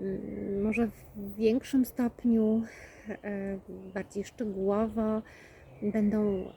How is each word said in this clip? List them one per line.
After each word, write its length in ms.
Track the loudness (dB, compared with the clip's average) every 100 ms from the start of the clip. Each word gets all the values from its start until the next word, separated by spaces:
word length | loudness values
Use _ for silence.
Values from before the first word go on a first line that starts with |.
mm, 600 | -6 -6 -6 -8 -4 -2
może 240 | 0 2 0
w 500 | -2 -16 -12 -10 2
większym 480 | 2 2 2 2
stopniu, 760 | 2 0 -2 0 2 4 6 2 0 -10 -20 -18 -12
e, 500 | -10 -6 -6 -6 -8 -10 -14 -10
bardziej 300 | -10 -8 -8
szczegółowo 1000 | -8 -6 -4 0 2 2 2 0 0 0 -4 -16 -20 -20 -20 -4
będą, 640 | -2 2 4 4 2 0 -4